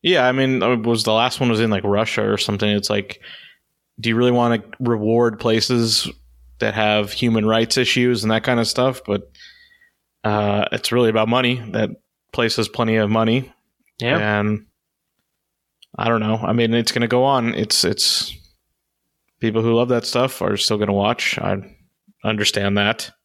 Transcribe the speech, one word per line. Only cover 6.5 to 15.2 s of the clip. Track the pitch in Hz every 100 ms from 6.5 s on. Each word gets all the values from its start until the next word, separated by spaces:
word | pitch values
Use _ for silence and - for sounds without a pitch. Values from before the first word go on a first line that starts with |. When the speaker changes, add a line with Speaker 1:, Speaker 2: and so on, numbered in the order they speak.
| -
Speaker 1:
that | 110
have | 104 107 107 101
human | - 120 113
rights | 107 110 117 -
issues | 120 127 123 117
and | 110
that | 110
kinda | 107 120
stuff? | 113 - 127 127
But, | - 101 - - - - - _ _ _ _ _
uh, | 107 104 104 101 -
it's | 110 -
really | 120 117
about | 110 110
money. | 123 123 123 110
That | 110 104 - _ _ _
place | - 117 -
has | 104
plenty | - 113 110
of | 104
money. | 110 113 123 127 _ _ _ _ _
Speaker 2:
Yeah. | 117 151 107 104
Speaker 1:
And | 104 104 - _ _ _ _ _